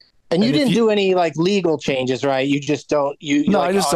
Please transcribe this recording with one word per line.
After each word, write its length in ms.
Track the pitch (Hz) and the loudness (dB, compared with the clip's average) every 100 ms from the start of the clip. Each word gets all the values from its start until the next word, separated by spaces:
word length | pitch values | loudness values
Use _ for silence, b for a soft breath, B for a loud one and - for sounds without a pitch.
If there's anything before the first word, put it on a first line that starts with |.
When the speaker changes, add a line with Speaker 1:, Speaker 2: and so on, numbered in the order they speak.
| b _ - | b _ -4
Speaker 1:
And 120 | 170 | 0
you 20 | |
Speaker 2:
And 0 | |
if 80 | 226 | 2
Speaker 1:
didn't 160 | 302 269 | 2 2
Speaker 2:
you 40 | |
Speaker 1:
do 160 | 196 220 | 2 2
any, 240 | 208 190 | 2 2
like, 200 | 180 170 147 | 2 0 0
legal 420 | 175 202 175 151 | 0 0 0 -2
changes, 440 | - 135 127 127 | -2 -2 -2 -2
right? 240 | 143 135 139 | -2 0 0
You 140 | 143 | -2
just 300 | 139 147 - | -2 -4 -2
don't, 260 | 151 139 - | -2 -2 -4
you, 280 | 151 143 262 | -2 0 2
Speaker 2:
No, 120 | 196 | 0
Speaker 1:
like, 100 | 175 | 0
Speaker 2:
I 20 | |
just 160 | 196 | 0
Speaker 1:
on 60 | 156 | 0